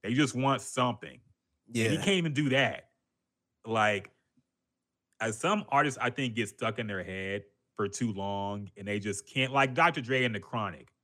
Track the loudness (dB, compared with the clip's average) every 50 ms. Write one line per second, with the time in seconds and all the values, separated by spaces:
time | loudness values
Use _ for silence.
0 | -2 0 2 2 2 2 2 0 2 2 2 0 -2 -4 0 0 0 0 0 -4
1 | -10 -16 -16 -20 _ _ _ _ _ _ _ _ _ -6 -2 0 2 2 2 2
2 | 2 2 2 4 2 0 0 0 2 4 4 4 2 2 0 -6 -14 _ _ _
3 | _ _ _ _ _ _ _ _ _ _ _ _ -6 -2 2 4 4 4 2 0
4 | -4 -10 _ _ _ _ _ _ _ _ _ _ _ _ _ _ _ _ _ _
5 | _ _ _ _ -4 -4 -4 0 0 0 0 0 0 2 4 4 4 4 0 0
6 | -2 -2 -2 -2 -4 -2 -2 -2 -4 -4 -4 -4 -4 -2 -2 -4 -6 -6 -6 -6
7 | -6 -6 -8 -6 -4 -4 -4 -6 -6 _ _ _ _ _ _ -4 -4 -4 -2 -2
8 | -2 -2 -2 -4 -4 -4 -4 -4 -4 -4 -6 -6 -8 -12 _ -12 -6 -4 -4 -4
9 | -2 -4 -6 -6 -10 -6 -2 -2 -2 2 4 4 4 4 4 4 4 4 2 0
10 | -4 0 0 2 2 0 -2 -4 -8 -6 -4 -4 -4 -4 -6 -12 -20 _ _ _